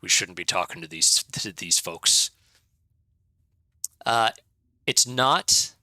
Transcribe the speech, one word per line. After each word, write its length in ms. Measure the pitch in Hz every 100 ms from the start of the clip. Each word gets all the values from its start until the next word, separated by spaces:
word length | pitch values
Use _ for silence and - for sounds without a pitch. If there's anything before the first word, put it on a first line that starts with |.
we 80 | 95
shouldn't 280 | - 95 87
be 80 |
talking 360 | 87 95 87 -
to 60 | 82
these, 340 | 80 80 -
to 280 | - - 107
these 260 | 98 90 -
folks. 520 | - 82 - - - _ _ _ _ _ _ _ _ _ _ _ _ _ _ _ - _
Uh, 260 | - 117 113 - _ _ _ _ -
it's 200 | - -
not 680 | 127 131 156 - - - -